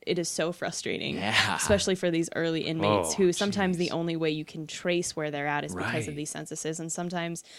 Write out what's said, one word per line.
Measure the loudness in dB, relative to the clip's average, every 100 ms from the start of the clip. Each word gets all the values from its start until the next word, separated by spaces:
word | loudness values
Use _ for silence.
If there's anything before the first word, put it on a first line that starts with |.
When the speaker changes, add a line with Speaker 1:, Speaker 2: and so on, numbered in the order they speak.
| -2
Speaker 1:
it | 0
is | 0
so | 0 -2
frustrating, | -2 -4 -4 -4 -4 -4 -2
Speaker 2:
Yeah. | 2 2 4 2
Speaker 1:
especially | 4 4 4 2
for | 2
these | 2 0 0
early | 0 0
inmates | 0 2 4 4 4
Speaker 2:
Oh, | 4
Speaker 1:
who | 4
sometimes | 4 0 2 2 2
Speaker 2:
jeez. |
Speaker 1:
the | 0
only | 0 0 0
way | 0
you | 0 -4
can | -8 -10
trace | -4 0 2 0 -2
where | -2
they're | -2 0
at | 0
is | -2 -4
because | -2 -2 -2
of |
Speaker 2:
Right. | -4
Speaker 1:
these | -6
censuses. | -8 -8 -6 -6 -4
And | -4
sometimes | -4 -4 -2 -4 -6 -12